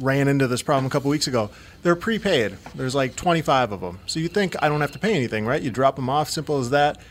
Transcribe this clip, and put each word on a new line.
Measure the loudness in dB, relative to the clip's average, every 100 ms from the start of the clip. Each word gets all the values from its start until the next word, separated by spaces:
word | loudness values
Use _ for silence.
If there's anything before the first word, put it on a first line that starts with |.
ran | 0 2 2
into | 2 2
this | 0
problem | 0 0
a | 0
couple | 0 0
weeks | 0 0
ago, | 0 -2 -6 -20 -4
they're | 0 0
prepaid. | 0 -2 0 2 0 -4 -14
There's, | -8 -4
like, | 0 -2 -2
twenty-five | 0 2 2 2 2
of | -2
'em. | -8 -10 -8
So | -4
you | -2
think, | 0 -2 0
"I | 0
don't | 2
have | -2
to | -2
pay | -2
anything, | 0 0 -2 -2
right?" | -2
You | -2
drop | 2 2 2
'em | 0
off, | 0 -2
simple | -4 -2 -2
as | 0
that. | 2 2 0 -12